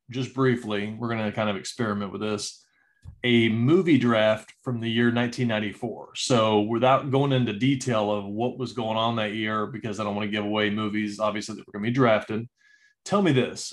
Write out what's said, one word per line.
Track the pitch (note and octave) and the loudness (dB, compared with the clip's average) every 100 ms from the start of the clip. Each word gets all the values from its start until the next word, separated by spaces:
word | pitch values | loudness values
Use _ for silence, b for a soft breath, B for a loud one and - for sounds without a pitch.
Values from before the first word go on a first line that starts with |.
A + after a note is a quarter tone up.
| - | -12
just | A#2+ C3 | -8 -6
briefly, | C3 C3 A#2 G#2+ G#2 G#2 A2 | 0 0 0 -2 -4 -4 -6
we're | A#2 | -6
gonna | A2+ G#2+ | -4 -4
kind | G#2 G#2+ | -2 -2
of | F#2+ | -4
experiment | - - A2+ G2+ G2+ | -6 -4 -4 -4 -6
with | G2+ | -6
this, | G#2+ G#2 - - b b b b - - | -4 -4 -6 -14 b b b b -20 -4
a | B2 A#2+ A#2 | 2 4 4
movie | A2 B2 F3 E3+ C#3 | 4 4 4 6 4
draft | A#2+ A2+ G#2+ G#2+ - _ | 4 4 4 2 -4 _
from | - A#2 | -8 -4
the | A2+ | -2
year | A2+ A#2+ | 2 4
nineteen | A#2+ A#2+ A#2+ A#2+ | 2 0 -2 -2
ninety-four. | G#2+ G#2 F#2+ A#2 G2 - | 0 -4 -6 -10 -10 -12
So | - - B2 A2 G#2+ | -6 2 4 4 4
without | G#2+ A#2 B2+ C3+ D3 | 2 2 4 4 2
going | C3 C#3+ | 0 2
into | C3 A#2 | 2 0
detail | G2+ B2+ C3+ C3+ A2+ G#2 | 0 0 0 0 0 0
of | G#2 G2 | -2 -4
what | G#2 B2 B2+ | -4 -4 -4
was | A#2+ | -8
going | B2 A2 A2 | -6 -4 0
on | A2+ A#2 | 0 0
that | G#2+ | -2
year, | G#2+ G#2+ G#2+ G#2 | -4 -4 -2 -4
because | A2+ A2+ G2+ | -6 -8 -6
I | |
don't | G#2 | -4
wanna | G2+ G#2+ | -4 -4
give | G#2+ | -2
away | G#2 G#2+ G#2+ | -2 0 0
movies, | G#2 G#2+ G#2+ G#2 G#2 | 0 -2 -2 -4 -2
obviously, | G#2+ G#2 G#2 G2+ | -2 -2 -8 -12
that | - | -12
were | |
gonna | G2+ A2 | -6 -2
be | |
drafted, | B2+ A#2+ G#2+ - A2 A#2+ b b b b b | 2 4 4 0 -6 -8 b b b b b
tell | - G3+ | -2 2
me | F#3 | 4
this, | C3 - - - | 4 2 -4 -12